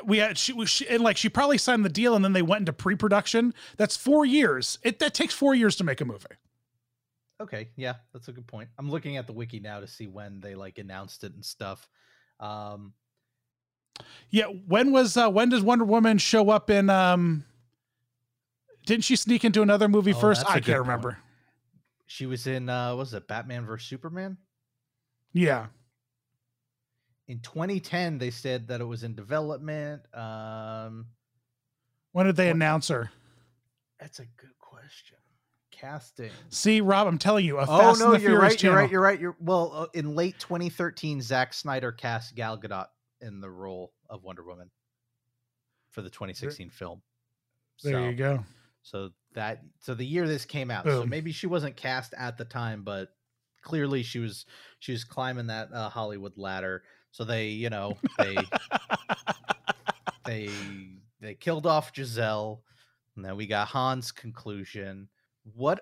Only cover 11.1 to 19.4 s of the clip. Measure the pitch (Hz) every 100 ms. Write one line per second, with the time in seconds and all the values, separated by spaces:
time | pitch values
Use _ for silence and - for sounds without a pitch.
11.1 | - 104 85 107 - 101 98 _ _ _
12.1 | _ _ - 104 107 104 104 101 - _
13.1 | _ _ _ _ _ _ _ _ - -
14.1 | - _ 208 214 196 190 196 262 269 247
15.1 | 233 233 190 247 247 196 240 226 226 226
16.1 | 214 - 220 202 214 - 202 196 196 185
17.1 | 180 175 160 143 _ _ _ _ _ _
18.1 | _ _ _ _ _ _ _ - 226 -
19.1 | 262 - 240